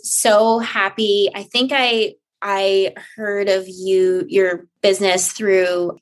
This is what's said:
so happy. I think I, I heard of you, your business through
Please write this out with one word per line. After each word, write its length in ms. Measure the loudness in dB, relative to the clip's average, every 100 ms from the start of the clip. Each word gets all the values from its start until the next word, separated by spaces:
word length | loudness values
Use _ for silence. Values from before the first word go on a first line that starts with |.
so 540 | -6 -2 2 4 4 2
happy. 720 | -2 -2 -2 -2 0 2 0
I 80 | -2
think 300 | -6 -4 -2
I, 400 | 0 0 0 -2 -6 _ -12
I 500 | -6 -2 0 0 0 -4 -20 -10
heard 320 | -6 -2 0
of 180 | 0 -2
you, 580 | -8 0 2 2 0 0
your 380 | 0 0 -2 -10 _
business 500 | 0 2 2 0 -2
through 680 | -4 2 2 2 0 -4 -8